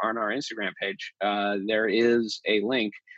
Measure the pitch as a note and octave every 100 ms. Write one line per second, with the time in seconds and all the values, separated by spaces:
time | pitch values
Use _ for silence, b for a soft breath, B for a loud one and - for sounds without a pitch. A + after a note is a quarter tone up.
0 | A2 A2+ G#2 B2 - A2 G2 E2+ G2 G2
1 | - - G2+ G#2 G2+ G2+ G2+ A2 A2 G#2+
2 | A#2 A#2+ A2 - - G#2+ G#2 C3 G#2+ -
3 | _